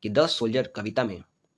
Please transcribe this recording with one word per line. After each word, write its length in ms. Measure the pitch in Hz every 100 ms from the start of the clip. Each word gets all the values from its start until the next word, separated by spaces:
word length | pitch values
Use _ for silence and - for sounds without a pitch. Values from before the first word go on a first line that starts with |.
कि 60 | 107
द 180 | 104 160
सोल्जर 380 | - 117 120 127 -
कविता 280 | 107 110
में 180 | 120 90 - _ _